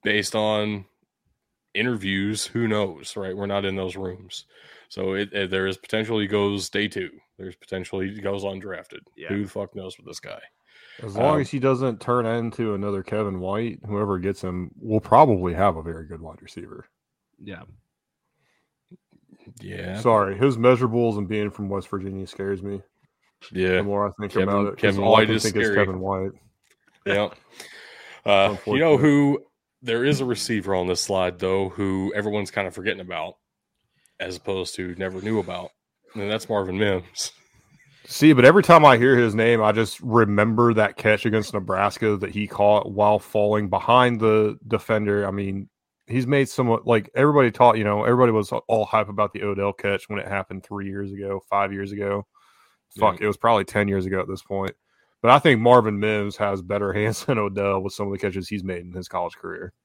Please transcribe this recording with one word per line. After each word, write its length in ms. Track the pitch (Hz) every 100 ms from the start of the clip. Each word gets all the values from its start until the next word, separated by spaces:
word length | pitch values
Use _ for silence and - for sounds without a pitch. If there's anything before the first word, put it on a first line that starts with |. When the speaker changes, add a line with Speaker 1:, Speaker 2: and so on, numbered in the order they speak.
Speaker 1:
Based 300 | 104 104 101 110
on 480 | 107 107 104 104 95 _ _ _ _ _ _ _ _
interviews, 720 | 98 120 113 95 98 101 107 -
who 220 | 117 117
knows, 480 | 107 101 78 67 -
right? 200 | 95 95
We're 100 | 101
not 180 | 101
in 100 | 98
those 220 | 95 92 95
rooms. 500 | 95 92 92 - _ _ - - _
So 260 | - 95
it, 180 | 95 101
it, 180 | 101 95
there 160 | 95 95
is 100 | 95
potential 420 | - 110 110 113
he 60 | 104
goes 420 | 104 101 101 90
day 160 | 101 104
two. 220 | - 87 - _ _
There's 200 | 95 87
potential 420 | _ 95 90 98
he 200 | 95 104
goes 240 | 98 101
undrafted. 560 | 98 98 98 85 87 - _ _
Speaker 2:
Yeah. 120 | 85
Speaker 1:
Who 140 | 101
the 60 | 98
fuck 240 | 104 98
knows 220 | - 92 -
with 80 | -
this 140 | -
guy? 200 | - - - _ _ _ - -
Speaker 3:
As 140 | 110 101
long 200 | 131 151
Speaker 1:
Um, 40 |
Speaker 3:
as 100 | 131
he 80 | 139
doesn't 420 | 131 123 131 110
turn 260 | - 123 113
into 480 | 117 117 110 113
another 280 | 101 104 98
Kevin 380 | 95 107 104 95
White, 380 | 90 101 117 - 104
whoever 320 | 101 104 95
gets 240 | 90 98
him, 280 | 92 90 90 -
we'll 240 | 113 107
probably 540 | - 117 147 101 90
have 220 | 85 98 80
a 60 |
very 240 | 82 82 78
good 140 | 82
wide 220 | 80 78
receiver. 440 | - - 87 - - _ _ _ _ _
Speaker 2:
Yeah. 200 | 101 90 - 92 _ _ _ _ _ _ _ _ _ _ _ 180 _ _ _ _ - -
Speaker 1:
Yeah. 400 | 98 95 90 98
Speaker 3:
Sorry, 360 | 117 110 98 98
his 200 | 135 117
measurables 640 | 120 127 123 117 117 104
and 100 | 95
being 220 | 107 104
from 180 | 101 101
West 200 | 98 -
Virginia 380 | 101 95 95 92
scares 360 | - 98 98
me. 200 | 98 101 - _ _ _ _ _ -
Speaker 1:
Yeah. 240 | 90 92 92
Speaker 3:
The 60 |
more 220 | 101 101 101
I 20 | 95
think 120 | 104
Speaker 1:
Kevin, 160 | 101 95
Speaker 3:
about 180 | 101 101
it, 40 |
'cause 80 | 98
Speaker 1:
Kevin 220 | 104 98
Speaker 3:
all 120 | 107
I 60 | 110
Speaker 1:
White 60 | 107
Speaker 3:
can 80 | 110
Speaker 1:
is 60 |
Speaker 3:
think 140 | 107 104
is 100 | 104
Speaker 1:
scary. 100 | 101
Speaker 3:
Kevin 240 | 98 92
White. 320 | 95 95 95 - _ _ _ _ _ _ 202
Speaker 1:
Yeah. 220 | 196 208
Speaker 3:
<laughs> 40 | - _ - - - - - - - -
Speaker 1:
Uh, 280 | 101 98 98 -
you 120 | 110
know 140 | 160
Speaker 3:
Unfortunate. 60 | 143
Speaker 1:
who, 480 | 147 143 143 143 - _ _ _
there 240 | 120 117
is 160 | 135 143
a 60 | 131
receiver 480 | 113 - 110 92
on 120 | 95 90
this 140 | 90
slide, 380 | - 95 90 87
though, 320 | 92 95 95
who 420 | - 98 95 98
everyone's 360 | 104 104 104 98
kinda 200 | - 95
forgetting 300 | 90 95 95
about, 380 | 90 85 85 - _ _ _ _ _ _ _ _
as 160 | 90 90
opposed 380 | - 95 90
to 200 | - 90 87
never 260 | 95 92
knew 160 | 101 110
about, 320 | 90 90 90 _ _ _ _
and 160 | 110 101
that's 160 | 110 -
Marvin 300 | 107 95 92
Mims. 560 | 104 92 87 - - _ _ _ _ _ _ _
Speaker 3:
See, 300 | - - 151
but 100 | 139
every 180 | 123 185
time 220 | 180 170
I 140 | 151 120
hear 180 | 123 123
his 180 | 117
name, 280 | 107 113 117
I 100 | 107
just 260 | 107 110 -
remember 760 | 127 113 107 101 107 110 120
that 240 | 107 104 -
catch 260 | 110 107
against 300 | 120 110 104
Nebraska 640 | 104 92 95 101 - 110 101
that 100 | 95
he 140 | 104 104
caught 460 | - 104 104 104
while 260 | 98 104 107
falling 520 | - 110 104 107 101
behind 500 | 98 - 123 123 117
the 380 | 110 110 107 - 110
defender. 580 | 110 - 110 104 101 98
I 40 |
mean, 400 | 98 98 98 98 _ _ _ _
he's 200 | 120 123
made 240 | 139 135
somewhat, 360 | - 127 113 -
like, 220 | 117 98
everybody 360 | - 143 147 127
taught, 280 | - 123 113
you 60 |
know, 200 | 104 104
everybody 280 | 110 123 123
was 200 | 110 101
all 320 | 120 - 113
hype 240 | 107 110 104
about 240 | 101 104
the 120 | 104
Odell 280 | 101 98 101
catch 380 | 98 101 98 -
when 80 | 104
it 100 | 95
happened 340 | 98 95 95
three 260 | - 101 98
years 220 | 98 101
ago, 300 | 98 98 98 _
five 240 | 101 98
years 180 | 98 98
ago. 360 | 101 101 101 107 _ _ _ _ _ _ -
Fuck, 200 | 107 90
Speaker 1:
Yeah. 60 |
Speaker 3:
it 40 | 104
was 100 | 98
probably 260 | 117 113
ten 240 | 98 104 101
years 160 | 98
ago 160 | 92 95
at 80 | 92
this 140 | 95
point. 300 | - 98 95 - _ _ _ _
But 80 | 113
I 60 | 139
think 220 | 165 120
Marvin 400 | 117 123 110 104
Mims 380 | 107 107 101 -
has 240 | 104 98
better 300 | 90 101 101
<laughs> 20 |
hands 320 | 98 107 110 -
than 100 | 120
Odell 460 | 104 98 101 98
with 100 | 98
some 140 | - 101
of 60 |
the 40 | 98
catches 300 | 101 95 90
he's 160 | 104
made 160 | 92 90 87
in 60 |
his 120 | 90 90
college 280 | 90 87 -
career. 380 | - 87 90 _